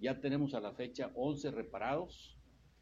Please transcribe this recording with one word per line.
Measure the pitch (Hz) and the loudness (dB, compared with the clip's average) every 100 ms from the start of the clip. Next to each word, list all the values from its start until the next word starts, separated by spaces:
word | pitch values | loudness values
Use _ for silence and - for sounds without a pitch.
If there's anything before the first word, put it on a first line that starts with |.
Ya | 117 135 | 0 2
tenemos | 143 139 143 117 | 2 4 4 2
a | |
la | 104 | -2
fecha | 95 123 - 127 | -2 -4 -2 -4
once | - 135 143 147 | 0 0 2 0
reparados. | 110 101 98 110 147 175 - - - - - - - | -2 -4 -2 2 2 0 -8 -18 -20 -20 -20 -20 -20